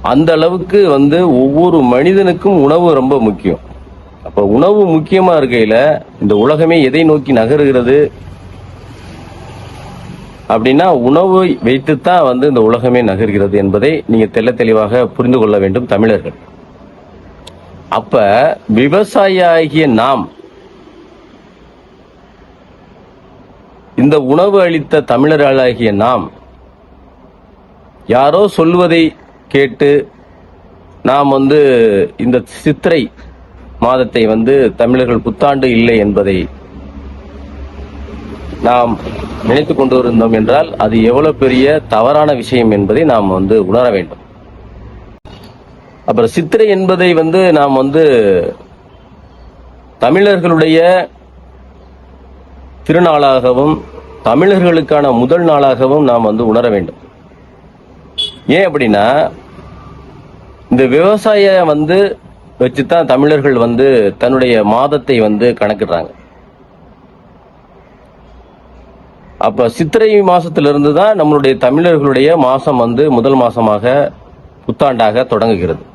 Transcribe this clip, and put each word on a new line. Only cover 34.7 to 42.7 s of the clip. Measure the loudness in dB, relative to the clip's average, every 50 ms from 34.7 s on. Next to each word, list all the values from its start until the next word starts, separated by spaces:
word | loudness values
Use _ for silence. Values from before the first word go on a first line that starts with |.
| 0 -2
தமிழர்கள் | 0 0 2 0 0 0 -2 -2 -4
புத்தாண்டு | -6 -4 -2 -2 -2 0 0 -2 0
இல்லை | 0 0 2 2 2 0
என்பதை | 0 0 0 0 -2 0 -2 -4 -4 -8 -12 -18 -20 -20 -20 -20 -20 -18 -18 -18 -18 -18 -18 -18 -20 -20 -20 -20 -18 -18 -18 -18 -18 -18 -16 -18 -18 -18 -16 -18 -16 -16 -16 -16 -16 -16 -16 -16 -14 -16 -12 -6
நாம் | -2 0 0 0 0 -2 -4 -8 -10 -12 -12 -12 -12 -12 -12 -8 -4 -2
நினைத்து | 0 -2 0 -2 -2
கொண்டு | -2 0 0 0 0
இருந்தோம் | 0 0 0 0 0 2 0 0
என்றால், | 0 0 0 0 0 -2 -4 -4
அது | -2 0 0 2
எவ்வளவு | 2 2 2 2 0 0 0 0
பெரிய | 0 0 2 2 2 2 0 -2 -2 -2
தவறான | -2 0 2 2 2 2 2 0 -2
விஷயம் | -4 -4 -2 -2 0 2 2